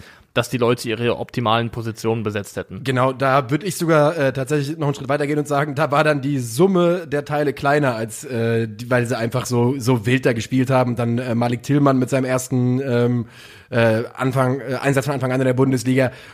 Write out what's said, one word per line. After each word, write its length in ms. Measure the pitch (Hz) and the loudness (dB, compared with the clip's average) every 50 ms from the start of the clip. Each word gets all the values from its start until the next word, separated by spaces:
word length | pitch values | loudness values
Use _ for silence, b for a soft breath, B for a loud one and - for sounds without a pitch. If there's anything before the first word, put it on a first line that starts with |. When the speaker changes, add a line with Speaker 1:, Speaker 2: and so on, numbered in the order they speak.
| B B B B B B _ | B B B B B B _
Speaker 1:
dass 140 | 123 117 - | -4 -2 -2
die 80 | - 123 | 0 0
Leute 280 | 120 113 127 123 - 120 | 2 2 2 0 -2 -6
ihre 300 | 110 107 120 120 107 - | -4 -2 0 -2 -2 -2
optimalen 540 | - - - 131 120 107 110 117 117 113 | -6 -6 -6 -2 0 0 0 0 0 -2
Positionen 500 | - 123 110 113 107 - - 113 113 117 | -6 -6 -8 -8 -8 -4 -2 -2 -2 0
besetzt 360 | 107 107 104 107 98 - - 101 | -2 -4 -4 -4 -8 -6 -8 -10
hätten. 260 | 92 - 92 92 - | -10 -8 -10 -10 -6
Speaker 2:
Genau, 280 | 131 131 123 127 135 | -2 0 2 2 0
da 380 | 131 123 139 135 131 139 139 113 | 0 0 0 2 2 0 0 0
würd 140 | 135 156 - | -4 -2 -2
ich 120 | 196 - | -4 -6
sogar, 400 | - 175 160 165 151 147 147 170 | -4 0 2 4 4 4 2 2
äh, 180 | 170 143 135 123 | 2 0 0 0
tatsächlich 440 | 139 135 117 151 151 139 139 160 165 | -2 -4 -2 -2 -2 -2 -4 -4 -4
noch 100 | 151 143 | -2 -2
einen 60 | 139 | -2
Schritt 140 | - 139 123 | -4 -4 -4
weiter 160 | 139 147 147 | -2 -2 0
gehen 140 | 139 151 151 | 0 0 -2
und 80 | 143 127 | -2 0
sagen, 260 | 143 143 147 151 139 | 0 0 0 -2 -2
da 160 | 123 160 143 | -2 -2 2
war 140 | 139 147 156 | 2 2 4
dann 180 | 156 151 143 | 2 2 0
die 160 | 127 143 143 135 | 0 -2 -2 -2
Summe 720 | 123 117 113 127 175 196 196 175 175 170 170 185 170 147 | -4 -4 2 2 4 4 4 4 4 4 2 0 -2 -4
der 180 | 135 147 143 | -4 -4 -4
Teile 280 | - 147 147 151 143 135 | -2 -2 0 0 0 -2
kleiner, 420 | - 147 143 143 151 143 131 120 | 0 0 2 2 4 2 2 0
als, 280 | 110 117 113 104 - - | -2 -6 -6 -8 -12 -10
äh, 440 | - 131 117 113 113 117 113 113 113 | -6 -4 -2 0 2 0 0 -2 -2
die, 180 | 107 104 120 120 | -6 -12 -4 0
weil 160 | 127 123 120 113 | 2 2 2 0
sie 100 | 127 113 | -2 -2
einfach 300 | 117 117 - 127 110 - | -2 -2 -2 -4 -4 0
so, 260 | 123 120 120 120 139 139 | 0 2 2 2 2 0
so 260 | 113 120 131 117 98 | 2 2 2 2 2
wild 220 | 120 123 131 131 143 | 2 0 2 2 2
da 60 | 120 | 0
gespielt 360 | 113 107 - - 131 131 127 | 0 -4 -2 0 0 2 2
haben. 260 | 135 127 127 123 120 | 2 2 2 2 0
Dann, 220 | 110 120 117 117 120 | -2 -2 -2 -2 -2
äh, 160 | 127 127 117 | -2 -2 -2
Malik 300 | 117 120 120 123 120 - | 0 0 0 -2 -4 -2
Tillmann 340 | - 143 147 143 139 135 127 | 0 2 4 4 4 4 2
mit 140 | 127 120 | 2 2
seinem 140 | - 135 131 | 0 0 0
ersten, 540 | 127 127 127 127 - - 127 123 123 123 127 | 0 0 -2 -2 -2 -2 0 2 2 0 0
ähm, 460 | 135 139 120 120 120 120 123 120 113 B B B B B B B B B | 0 0 0 2 2 2 0 0 -4 B B B B B B B B B
äh, 320 | - 117 117 113 110 110 120 - - | 0 2 4 4 2 2 -2 -6 -6
Anfang, 460 | - 127 131 123 135 131 127 127 139 | -4 -4 -2 0 2 0 0 0 -2
äh, 140 | 113 127 131 - | -4 -6 -6 -2
Einsatz 260 | - 139 139 135 127 | 0 0 0 2 0
von 100 | 143 147 | -2 -4
Anfang 160 | 131 127 127 | -2 -2 -2
an 100 | 127 131 | 0 0
in 60 | 135 131 | 2 2
der 60 | 127 | 2
Bundesliga. 560 | 120 135 135 131 127 107 127 131 131 131 120 B B B B | 2 2 2 2 0 0 0 2 2 2 0 B B B B